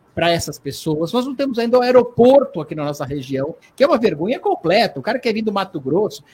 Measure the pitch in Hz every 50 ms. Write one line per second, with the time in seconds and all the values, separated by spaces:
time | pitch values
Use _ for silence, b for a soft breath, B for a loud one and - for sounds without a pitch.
0 | _ _ _ - 165 170 170 165 170 - 147 - _ 139 127 - - 160 156 151
1 | 170 160 214 240 247 277 269 - 277 269 240 233 233 240 233 247 247 247 247 254
2 | 233 240 - - 233 247 269 285 262 - - 175 151 - 165 156 147 147 143 147
3 | 147 123 143 147 127 131 139 131 139 156 170 b b b b - 247 302 330 240
4 | 233 214 165 143 160 208 262 359 - 415 381 - - - 175 220 233 185 - 139
5 | 123 - 240 - - 233 214 220 110 107 - 196 190 190 - 165 127 131 143 180
6 | 214 180 - - b b